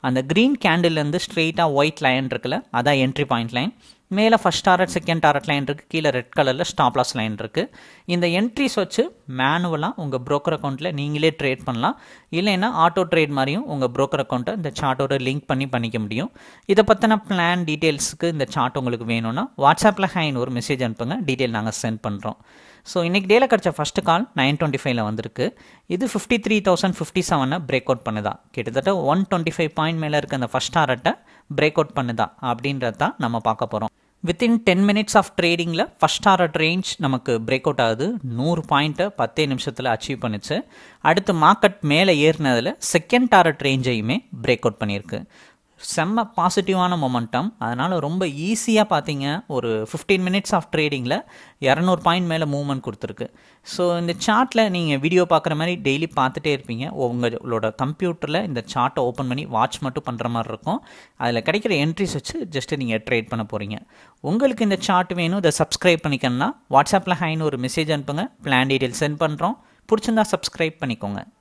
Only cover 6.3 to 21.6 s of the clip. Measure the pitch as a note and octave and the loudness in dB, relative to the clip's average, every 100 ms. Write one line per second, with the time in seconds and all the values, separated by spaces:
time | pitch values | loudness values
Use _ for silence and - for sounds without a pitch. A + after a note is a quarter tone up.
6.3 | - C#3 B2+ - - C3+ C3 B2 B2+ A2 | 0 0 0 -4 0 0 2 -2 -2 -4
7.3 | G#2 A2 - A#3+ - - - - F3 F3 | -6 -6 -4 -6 -8 -20 -20 -4 0 0
8.3 | E3+ A3+ A3+ C4+ - F#3 - D4+ - - | 2 0 0 -2 0 -4 -2 -2 -4 -12
9.3 | B2+ C3 D#3+ F3 D#3+ E3 - D3+ C3 B2+ | -2 0 2 0 -2 -4 -4 -6 -6 -2
10.3 | C#3+ E3+ D3+ D3 C3 D#3+ D3+ C#3+ D3 D#3 | -2 0 -2 -4 -4 -6 -4 -4 0 0
11.3 | D3+ C#3+ C3 - A#2 C#3+ C#4 - - _ | 0 -2 -2 -4 -2 -2 -4 -14 -20 _
12.3 | D#3+ G3+ F#3 G#3+ B3+ E3 E3+ F3 E3 D3+ | -2 0 0 0 2 2 2 0 2 2
13.3 | C#3+ C3+ D#3+ C#4+ D3 B2+ B2 C3+ D3 C3 | 0 0 -2 -4 -2 -2 0 0 0 -2
14.3 | B2 A#2+ G#3+ D#3 - C#3+ C3 C3+ C3+ B2+ | -4 -4 -4 -6 -4 -2 0 0 0 -2
15.3 | C#3 - C3 C3+ B2+ A#2 A2+ G#2+ A2 F#3+ | -4 -4 -4 -2 -2 -2 -4 -4 -4 -6
16.3 | - - - - G3 G#3 G#3+ A3+ G#3+ - | -10 -20 -20 0 2 4 4 4 2 0
17.3 | F#3 E3+ F3+ E3 D3+ D#3+ C#3+ - - E3+ | 0 0 0 -2 0 0 0 -4 -2 -2
18.3 | D#3 C3+ D3+ B2+ D3 B2+ A#2+ A2+ A#2 A2+ | 0 -2 0 -2 0 -4 -4 -2 -2 -2
19.3 | B2 B3 - C#3 D#3+ G#3+ G3+ F#3+ F3+ D#3+ | -4 -6 2 2 6 2 2 -2 0 -2
20.3 | C3 B2+ B2 A2+ C3+ B2 A2 A#2 G#3 E3 | -2 -2 -4 -2 -2 -2 -4 -6 -4 -4
21.3 | B2+ B2+ A2+ | -2 0 0